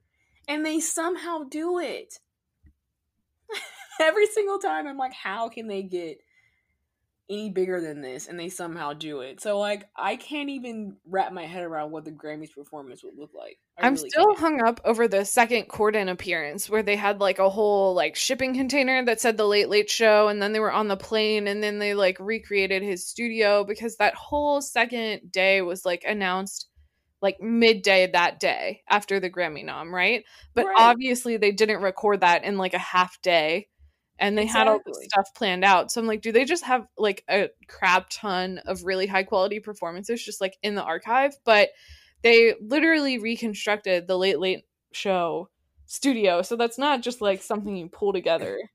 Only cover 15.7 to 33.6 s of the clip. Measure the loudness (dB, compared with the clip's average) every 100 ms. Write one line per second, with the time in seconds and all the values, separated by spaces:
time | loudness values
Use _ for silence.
15.7 | 0 0 2 0 -4 -4 -4 -4 -8 -2
16.7 | -2 0 0 0 2 0 4 2 4 2
17.7 | 4 4 2 0 0 -2 -2 -2 -2 0
18.7 | 0 2 2 0 0 0 2 4 4 4
19.7 | 2 0 2 6 6 6 2 -2 0 0
20.7 | 0 0 -4 -4 -2 0 0 -2 -2 -4
21.7 | -2 -2 2 0 0 -4 -6 -2 0 0
22.7 | 0 -2 -6 -8 -8 -4 0 4 4 0
23.7 | -6 -8 0 0 0 -4 -2 0 0 -2
24.7 | -2 -2 -2 -4 -6 -6 0 4 4 0
25.7 | -4 -4 -4 -4 -4 -2 -2 -6 -12 -16
26.7 | _ _ _ _ _ -2 -2 -2 4 6
27.7 | 6 6 6 6 4 2 0 -2 0 -4
28.7 | -8 0 0 2 -2 -2 -4 -4 -6 -10
29.7 | -10 -6 -2 0 0 -4 -20 -6 -2 2
30.7 | 8 8 6 2 -2 -2 0 0 2 2
31.7 | 2 -2 0 0 4 4 4 2 -2 -2
32.7 | -4 0 0 0 0 2 2 2 -2